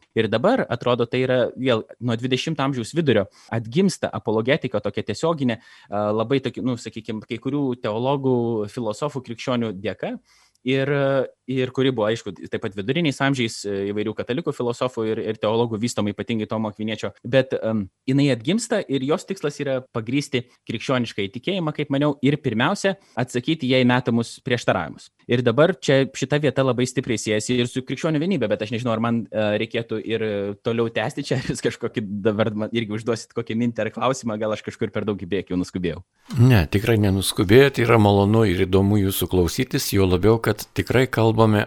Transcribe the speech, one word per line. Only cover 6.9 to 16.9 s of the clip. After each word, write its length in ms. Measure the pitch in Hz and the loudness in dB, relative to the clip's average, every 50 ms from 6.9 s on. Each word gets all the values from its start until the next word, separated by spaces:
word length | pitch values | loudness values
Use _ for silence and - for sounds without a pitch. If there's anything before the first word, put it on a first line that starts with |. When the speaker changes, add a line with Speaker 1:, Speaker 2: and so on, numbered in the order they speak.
| - 113 107 - 110 107 104 | -14 -12 -10 -8 -10 -10 -8
Speaker 1:
kai 160 | - 117 113 | -10 -10 -8
kurių 260 | - 135 135 147 143 131 123 123 | -6 -4 -4 -2 -2 -2 -4 -4
teologų, 580 | - 113 104 113 123 131 143 139 135 131 127 123 117 117 117 110 104 | -4 -4 -2 -2 0 0 0 0 0 0 2 2 0 0 0 -2 -4
filosofų, 560 | 104 - 127 120 107 104 - 151 147 - 135 - | -4 -6 -6 -6 -6 -4 -4 -6 -6 -6 -8 -10
krikščionių 500 | - 117 - - - 127 120 117 110 101 | -10 -12 -8 -6 -4 -2 -2 -2 -4 -6
dėka. 400 | 95 98 101 95 - - 185 254 226 - _ _ _ _ _ _ _ - | -6 -6 -8 -6 -6 -8 -8 -8 -10 -14 _ _ _ _ _ _ _ -4
Ir, 240 | 127 135 135 135 135 147 139 139 139 139 135 123 - - _ _ | -2 0 0 0 0 0 0 0 0 0 0 -2 -2 -6 _ _
ir 260 | - 127 131 127 123 | -6 -2 -2 -2 -2
kuri 220 | - - 131 135 131 | 0 0 0 2 2
buvo, 140 | 113 104 104 | 2 0 0
aišku, 220 | 117 113 - 104 90 - - - | 0 -2 -4 -10 -12 -12 -10 -8
taip 140 | - 107 - | -8 -6 -6
pat 100 | 110 95 | -6 -6
viduriniais 460 | 101 95 107 131 170 175 143 127 - | -6 -4 -2 -2 0 0 -2 0 2
amžiais, 380 | 139 135 139 127 120 110 - - - 101 | 2 2 2 2 0 -2 -4 -6 -8 -6
e, 40 | 101 98 98 101 | -4 -4 -4 -2
įvairių 240 | 104 104 104 107 107 | -2 -2 -4 -4 -4
katalikų 320 | - 98 - 123 143 175 160 | -6 -6 -4 -4 -4 -4 -4
filosofų 540 | 135 - 127 120 120 - 131 127 - - 113 | -4 -4 -4 -4 -2 -2 -4 -4 -2 -2 -4
ir, 140 | 110 110 117 | -2 -2 -2
ir 160 | 104 107 107 | -4 -4 -4
teologų 400 | - - 107 110 113 120 117 113 | -2 0 0 2 2 2 0 0
vystoma, 320 | 101 110 120 - - 104 104 | -2 -4 -2 -2 -2 -2 -2
ypatingai 380 | 104 - 101 - 117 110 107 101 | -2 -4 -4 -4 -4 -4 -2 -2
Tomo 220 | 117 110 110 107 | -4 -4 -4 -4
Akviniečio. 400 | 104 - 107 110 | -6 -6 -6 -6